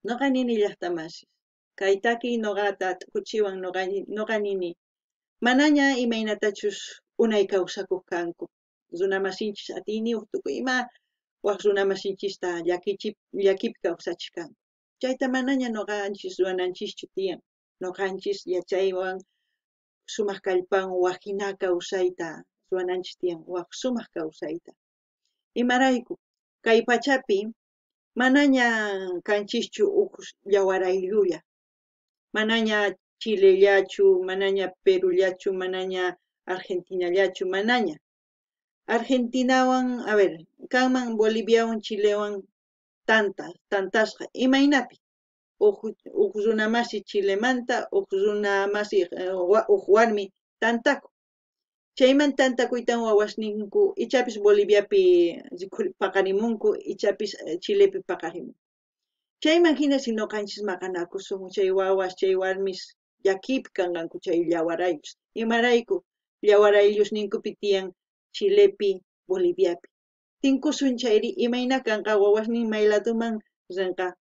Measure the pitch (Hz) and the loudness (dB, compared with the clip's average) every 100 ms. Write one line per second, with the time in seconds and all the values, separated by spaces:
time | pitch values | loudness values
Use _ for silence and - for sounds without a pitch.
0 | 202 240 277 254 247 226 202 - 175 175 | -6 -2 0 0 0 0 0 -2 -6 -6
1 | 160 - _ _ _ _ _ - 196 196 | -8 -16 _ _ _ _ _ -4 0 2
2 | 233 233 247 233 214 196 202 196 185 180 | 0 -2 -2 -2 -2 -2 -2 -2 -6 -6
3 | - 427 - 214 202 190 180 185 185 196 | -8 -8 -4 -2 -2 -2 -6 -4 -4 -6
4 | - 208 214 220 208 196 175 175 _ _ | -6 -8 -4 -4 -2 -4 -6 -10 _ _
5 | _ _ _ _ 233 262 302 294 277 254 | _ _ _ _ 0 4 4 4 2 2
6 | 240 226 214 202 214 202 208 202 - - | -2 -2 -2 -2 -2 -2 -6 -6 -14 -20
7 | _ - 233 208 196 196 180 - 190 185 | _ -2 2 2 2 0 -2 -6 -6 -6
8 | _ 175 170 - 170 _ _ _ _ 170 | _ -6 -6 -8 -16 _ _ _ _ -4
9 | 196 196 190 185 214 202 - 180 190 220 | -2 -2 -4 -4 -6 -8 -12 -12 -8 -4
10 | 226 220 214 - - - 254 254 247 _ | -4 -4 -6 -10 -6 -6 -2 -2 -4 _
11 | _ _ _ _ 202 196 208 196 196 190 | _ _ _ _ -4 0 0 2 0 -2
12 | 196 190 196 - 180 170 165 175 208 196 | -6 -6 -8 -6 -6 -4 -2 -2 -4 -6
13 | 214 - _ 190 196 190 226 - 180 175 | -8 -10 _ 0 0 0 -4 -6 -6 -6
14 | - 175 - - 156 _ _ _ _ _ | -10 -10 -12 -12 -14 _ _ _ _ _
15 | 254 254 262 262 254 269 247 214 196 208 | -6 -2 -2 -2 0 -2 -2 -6 -6 -6
16 | 202 202 185 185 185 185 180 180 208 - | -6 -8 -12 -4 -2 -2 -4 -6 -10 -10
17 | - - 190 - _ _ _ _ 185 185 | -12 -6 -6 -8 _ _ _ _ -10 -4
18 | 196 190 202 196 - 180 - 185 190 185 | -6 -4 -6 -6 -4 -6 -2 -2 0 -2
19 | 185 190 - _ _ _ _ _ _ _ | -6 -8 -14 _ _ _ _ _ _ _
20 | - - 208 190 196 180 180 196 190 185 | -14 -6 -6 -4 -2 -2 0 -2 -2 -2
21 | 180 180 208 196 202 196 190 175 - 190 | -2 -2 -8 -6 -6 -4 -4 -4 -4 -2
22 | 180 180 165 151 - _ _ 370 180 185 | -2 -4 -12 -12 -20 _ _ -6 -4 -6
23 | 180 - 180 170 165 180 175 - 254 240 | -8 -6 -6 -6 -8 -10 -10 -8 -4 -4
24 | - 170 - - 311 339 - _ _ _ | -6 -10 -10 -10 -10 -10 -14 _ _ _
25 | _ _ _ _ _ - 240 247 262 247 | _ _ _ _ _ -4 0 4 4 2
26 | - - _ _ _ _ 226 220 233 240 | -4 -16 _ _ _ _ 2 2 4 0
27 | 277 262 262 196 214 - _ _ _ _ | 2 0 2 -2 -2 -12 _ _ _ _
28 | _ - 254 277 285 262 240 220 208 190 | _ 0 4 6 6 4 2 0 -2 -4
29 | 185 175 - 208 202 240 - - 196 - | -6 -8 -2 -2 0 -4 -4 0 2 2
30 | 202 - - _ 196 196 190 185 185 190 | 0 -6 -20 _ 0 2 2 0 0 -2
31 | 185 214 190 160 _ _ _ _ _ _ | 0 0 0 -2 _ _ _ _ _ _
32 | _ _ _ 208 220 226 220 214 202 190 | _ _ _ -4 0 0 0 0 0 -4
33 | _ _ 226 196 196 190 202 196 190 - | _ _ -4 4 6 8 6 6 2 2
34 | 196 185 185 190 196 196 185 - 196 185 | 4 4 0 -2 0 0 -4 0 2 2
35 | 185 180 190 185 202 185 185 185 190 185 | 2 2 0 -2 -6 -4 -4 -6 -6 -4
36 | 180 175 _ _ - 185 - 180 - 190 | -4 -6 _ _ -8 -8 -6 -8 -6 -4
37 | 175 185 190 190 185 190 220 247 190 151 | 0 2 0 -2 -4 -2 0 0 0 -6
38 | _ _ _ _ _ _ _ _ - 226 | _ _ _ _ _ _ _ _ -4 -2
39 | 226 254 233 254 254 262 254 254 254 247 | 0 0 0 -2 2 2 2 2 0 -4
40 | 196 214 185 165 - _ - 254 262 254 | 0 2 2 0 -18 _ -4 0 2 0
41 | 240 220 220 220 202 226 226 226 - 208 | -2 0 0 0 2 2 2 -4 -6 0
42 | 208 208 208 202 190 _ _ _ _ _ | 0 0 -2 -8 -12 _ _ _ _ _
43 | - 220 208 - 156 175 _ 202 190 - | 2 2 2 -4 -14 -16 _ -4 0 0
44 | 214 - - - 262 269 285 285 247 _ | 0 -4 -12 -2 2 4 4 2 -2 _
45 | _ _ _ _ _ _ 208 202 220 214 | _ _ _ _ _ _ 2 2 -10 -12
46 | - - 202 214 214 214 214 233 233 208 | -8 0 0 0 0 0 0 0 -2 -6
47 | - 208 196 196 247 254 240 233 - 196 | -4 -2 0 0 0 -2 -2 -4 -2 -4
48 | 196 190 208 208 202 196 202 208 208 202 | -2 -2 0 0 0 0 0 -2 0 0
49 | 175 170 185 190 180 214 - 196 - 208 | 0 -4 -6 -2 2 2 4 0 4 4
50 | 233 208 196 _ _ _ 226 233 294 269 | 6 0 -6 _ _ _ -2 0 0 -2
51 | - _ _ _ _ _ _ _ _ - | -6 _ _ _ _ _ _ _ _ 2
52 | 254 277 294 - 262 254 240 247 233 233 | 4 6 4 2 0 2 -2 0 -2 -2
53 | 226 208 208 214 214 214 202 208 196 - | 4 4 2 -4 -6 -6 -2 2 2 0
54 | 233 254 247 214 208 208 202 208 202 196 | 0 0 0 2 4 4 6 4 4 4
55 | 185 175 170 - - 180 190 - 185 - | 6 6 4 -2 -14 -14 -12 -6 -8 -4
56 | 190 196 190 196 233 214 214 - - 202 | -2 0 0 0 0 0 0 -2 -6 -2
57 | 208 196 208 - - 175 - 202 196 196 | -2 -2 -8 -8 -8 -8 -2 4 4 2
58 | - 175 170 175 - _ _ _ _ _ | -8 -8 -8 -10 -16 _ _ _ _ _
59 | _ _ _ _ 302 330 339 262 285 277 | _ _ _ _ 2 4 4 4 2 2
60 | 240 220 208 208 202 208 208 185 185 180 | 0 -4 -4 -4 -6 -8 -6 -6 -6 -6
61 | 175 196 - 196 185 196 190 190 190 190 | -6 -10 -8 -10 -8 -2 0 2 2 0
62 | 185 - 190 185 190 190 196 190 - _ | -2 -2 0 2 0 -2 -4 -6 -16 _
63 | _ _ 196 190 - 262 - - 180 175 | _ _ 0 0 -2 -4 -4 -4 -4 -4
64 | 165 175 190 170 165 170 165 165 180 151 | -8 -8 -2 -2 0 0 -2 0 -2 -2
65 | - - _ - 226 233 240 240 233 175 | -10 -20 _ -6 -2 2 4 2 2 -4
66 | _ _ _ _ 208 202 208 202 202 208 | _ _ _ _ 4 6 8 6 6 4
67 | 208 214 202 214 208 - 208 190 190 _ | 0 0 -4 -4 -6 -6 0 0 -2 _
68 | _ _ _ - 202 202 202 - 202 190 | _ _ _ -2 2 6 6 4 -2 -2
69 | _ _ - 190 175 175 185 - - _ | _ _ -6 0 0 2 0 0 -10 _
70 | _ _ _ _ 277 269 302 - 277 240 | _ _ _ _ 0 2 0 0 -2 0
71 | 247 214 226 - 233 247 247 262 240 214 | 2 2 2 -2 0 0 0 -2 0 -2
72 | 208 214 202 214 220 233 226 214 208 208 | 0 2 4 4 2 -2 -2 2 2 2
73 | 208 226 233 214 _ _ _ 185 185 180 | 0 -2 -2 -6 _ _ _ -4 -4 -2
74 | 185 180 | -6 -6